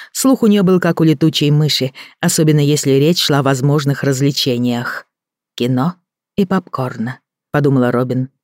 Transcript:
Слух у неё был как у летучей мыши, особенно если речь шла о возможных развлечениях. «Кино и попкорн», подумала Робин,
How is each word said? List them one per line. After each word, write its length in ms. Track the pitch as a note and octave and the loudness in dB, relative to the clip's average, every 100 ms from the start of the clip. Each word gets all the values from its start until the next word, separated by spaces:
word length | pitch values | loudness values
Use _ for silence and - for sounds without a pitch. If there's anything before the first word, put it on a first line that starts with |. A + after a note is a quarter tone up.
| - | -14
Слух 300 | - C4 C4 | -4 0 2
у 40 | A3+ | 2
неё 160 | G#3 | 2
был 180 | F#3 F#3 | 2 2
как 200 | F3 E3 | 0 0
у 40 | |
летучей 460 | D#3+ D#3 D#3+ - D3 | 2 2 0 0 0
мыши, 420 | D3 D3+ - B2+ - - _ | 2 0 -2 -6 -8 -20 _
особенно 400 | E3+ - D#3 D3+ | -2 0 2 2
если 320 | C#3+ D3 C#3 | 2 0 2
речь 280 | C3+ D3 F3 | 2 2 0
шла 200 | - C#3+ | 0 0
о 20 | |
возможных 600 | C3+ C3+ C#3 D3 C#3 C#3 | 0 0 0 0 0 -2
развлечениях. 1040 | C#3 C3 C#3 C#3 - A#2+ B2 A#2+ A#2+ - - _ _ _ _ - | -2 0 -2 -2 -2 -2 -2 -2 -6 -10 -16 _ _ _ _ -6
«Кино 400 | B2 B2+ D3 F3+ _ _ _ - | -2 0 -2 -4 _ _ _ -4
и 100 | F#3+ | -2
попкорн», 640 | F#3+ - - B2+ - A#2+ C3 _ _ _ | -2 -4 -8 -8 -6 -8 -10 _ _ _
подумала 400 | D3 C#3+ C3+ B2 | 0 2 2 2
Робин, 380 | A#2+ B2 B2+ C3 _ | 0 -2 -4 -6 _